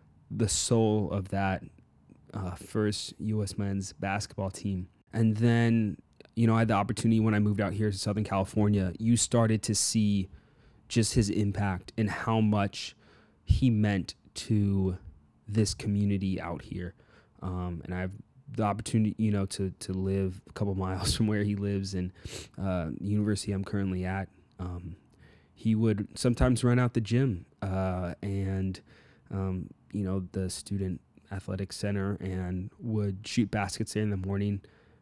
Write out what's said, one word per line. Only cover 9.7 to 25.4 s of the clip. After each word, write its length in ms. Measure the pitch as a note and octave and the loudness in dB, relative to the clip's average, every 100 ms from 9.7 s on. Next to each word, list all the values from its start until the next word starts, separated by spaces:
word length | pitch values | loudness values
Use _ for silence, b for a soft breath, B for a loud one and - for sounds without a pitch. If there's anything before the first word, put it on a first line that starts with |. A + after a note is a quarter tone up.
| G#2 | 0
see 540 | - A2+ G#2 G2+ F#2+ b b b b b b | 2 2 4 2 -2 b b b b b b
just 240 | A#2 G#2+ | 2 2
his 160 | - G2+ | 4 2
impact 640 | G2 G2+ F#2+ G2+ F#2 - - | 2 0 0 0 -2 -4 -2
and 120 | G#2+ | -2
how 320 | - - A2 | -2 0 2
much 540 | G#2+ G#2 G2+ - - - b b b b | 4 4 2 -2 -12 -14 b b b b
he 260 | b - C3 | b 2 4
meant 460 | G#2+ G#2+ G2 - - _ | 4 2 0 -4 -10 _
to 640 | - - G#2+ G2+ G2 F#2+ F#2 - - _ _ - | -10 -2 0 2 2 0 -2 -8 -20 _ _ -4
this 260 | G#2+ G#2 | 0 0
community 680 | - G#2 G2+ G2+ G2+ F#2+ F#2 | 0 -2 2 2 0 0 -2
out 220 | E2+ E2+ | -4 -8
here. 320 | - F#2 F2+ - b b b b | -8 -10 -10 -12 b b b b
Um, 400 | F2+ F#2 F2+ E2+ - | -6 -4 -4 -6 -6
and 80 | |
I 80 | F2+ | -6
have 100 | F#2 G#2 - _ - | -6 -8 -18 _ -10
the 140 | A2 | -2
opportunity, 520 | G#2+ G2+ - A2+ G#2+ - | 0 0 0 2 2 2
you 140 | A2 | 0
know, 140 | G2+ F#2+ | 0 -2
to, 240 | - F#2+ - | -4 -6 -6
to 140 | - | -6
live 480 | F#2 F#2+ G2 F#2+ F#2+ - | -4 0 0 0 -4 -10
a 40 | |
couple 220 | - G2+ F#2+ | -6 -4 -2
<laughs> 100 | F#2 | -2
miles 280 | F#2 G2 - | -2 -2 0
from 120 | G#2+ | 2
where 160 | G#2 | 2
he 120 | G#2 G2+ | 0 0
lives 380 | G2+ G2+ G2 | 0 -2 -2
and, 180 | F#2+ F2+ - B B B - | -4 -6 -8 B B B -6
uh, 280 | G2 F2+ D#2+ - | -2 -2 -2 -4
university 520 | G2+ G#2+ G#2 G2+ - | -2 0 2 0 -2
I'm 120 | G2 | -4
currently 420 | G2 G2+ G2 F#2 F2+ | -2 -2 -2 -2 -2
at. 240 | F#2+ F2+ _ _ - | -2 -6 _ _ -10
Um, 360 | F2+ F2 F2+ E2 _ _ b b | -8 -8 -12 -14 _ _ b b